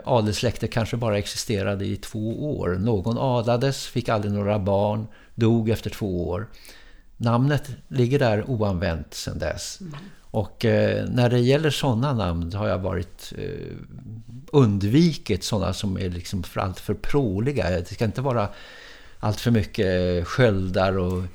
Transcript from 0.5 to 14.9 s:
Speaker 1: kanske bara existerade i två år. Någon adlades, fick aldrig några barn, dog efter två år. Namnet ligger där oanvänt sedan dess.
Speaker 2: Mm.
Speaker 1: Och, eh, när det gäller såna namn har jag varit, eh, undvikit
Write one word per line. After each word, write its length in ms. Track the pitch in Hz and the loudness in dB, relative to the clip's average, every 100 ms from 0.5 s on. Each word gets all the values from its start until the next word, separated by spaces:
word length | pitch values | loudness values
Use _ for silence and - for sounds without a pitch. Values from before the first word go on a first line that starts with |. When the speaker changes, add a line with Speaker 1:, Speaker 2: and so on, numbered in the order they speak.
| - 113 | 0 -2
Speaker 1:
kanske 300 | 123 110 120 | -2 -2 -2
bara 220 | 117 104 | 0 0
existerade 640 | 101 - - 101 101 98 101 | -2 -6 -2 -2 0 -2 -4
i 100 | 101 | -6
två 600 | - 107 110 110 151 117 | -6 -6 -4 -4 -4 -2
år. 100 | 90 92 | -2 0
Någon 380 | 110 104 101 117 | 2 2 0 -2
adlades, 680 | 135 123 117 120 135 135 - | 0 0 2 2 2 -2 -4
fick 220 | 123 117 | -6 -2
aldrig 240 | 110 104 | -2 0
några 260 | 101 101 107 | 0 2 0
barn, 480 | 95 98 104 107 110 - - | 2 2 2 0 -6 -12 -16
dog 360 | - 113 117 110 | 0 4 4 2
efter 200 | 107 101 | 0 -2
två 380 | - 107 90 85 | -6 -4 -2 -2
år. 200 | 90 101 - - - - - - - | -4 -6 -14 -20 -20 -20 -20 -20 -4
Namnet 540 | 117 120 135 143 - 117 - | 0 4 4 2 -2 -14 -8
ligger 300 | 131 120 143 | 0 2 4
där 320 | 123 107 110 | 4 2 0
oanvänt 640 | 120 104 90 92 80 78 | 0 0 0 0 -2 -6
sedan 240 | - - 95 | -10 -8 -4
dess. 420 | 80 - - - | -4 -4 -8 -12
Speaker 2:
Mm. 140 | 180 143 190 - | -14 -14 -16 -20
Speaker 1:
Och, 440 | - 113 101 - | -8 -4 -4 -2
eh, 440 | 113 107 104 104 98 | 2 4 4 2 0
när 220 | 117 120 | 2 4
det 80 | 123 | 4
gäller 320 | 120 139 156 | 4 4 2
såna 420 | - 139 110 143 | 0 0 0 0
namn 400 | 117 90 85 82 | 0 0 -2 -4
har 160 | 98 107 | -2 -2
jag 100 | 92 | 0
varit, 540 | 92 92 90 - - - | -2 -4 -6 -12 -14 -10
eh, 380 | 95 85 82 85 - - - 110 - 120 - | -8 -8 -10 -12 -14 -16 -14 -14 -14 -16 2
undvikit 920 | 151 117 101 98 | 6 6 6 4